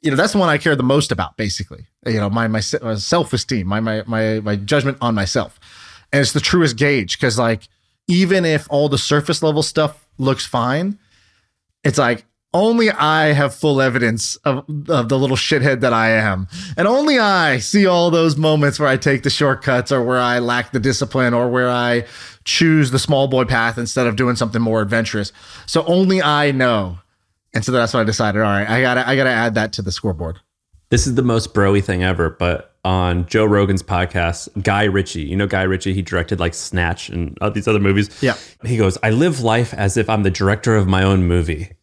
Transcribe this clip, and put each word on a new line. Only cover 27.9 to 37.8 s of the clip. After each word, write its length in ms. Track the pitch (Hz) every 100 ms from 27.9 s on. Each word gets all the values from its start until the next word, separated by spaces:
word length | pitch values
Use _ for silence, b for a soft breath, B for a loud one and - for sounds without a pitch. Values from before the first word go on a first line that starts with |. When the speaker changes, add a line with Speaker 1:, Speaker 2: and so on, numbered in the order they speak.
Speaker 1:
when 80 | 131
I 40 | 110
decided, 340 | 107 107 101
all 60 | 107
right, 220 | 101 104
I 120 | 117
gotta, 260 | 127 123 123
I 80 | 135
gotta 140 | 135
add 240 | 120 117 110
that 160 | 107
to 80 | -
the 80 | 95
scoreboard. 480 | 90 110 82 82 87 _ _ _ _ _
Speaker 2:
This 160 | - -
is 80 | 120
the 60 |
most 300 | 123 113 113
bro-y 280 | - 98 101
thing 220 | 98 92
ever, 260 | 92 87 82
but 440 | - 87 82 - _
on 420 | 92 92 90 87 85
Joe 180 | 113 107
Rogan's 360 | 104 98 95
podcast, 680 | - 90 90 95 85 85 - -
Guy 200 | 95 101 107
Ritchie, 360 | 98 95 85
you 120 | 73 92
know 120 | 101
Guy 160 | 95
Ritchie, 300 | 95 95 98
he 80 | 95
directed, 380 | 85 90 85 92
like, 140 | 87
Snatch 560 | - - 92 87 85 -
and, 280 | 87 85 -
uh, 80 | 104
these 180 | 104 101
other 120 |
movies. 300 | 107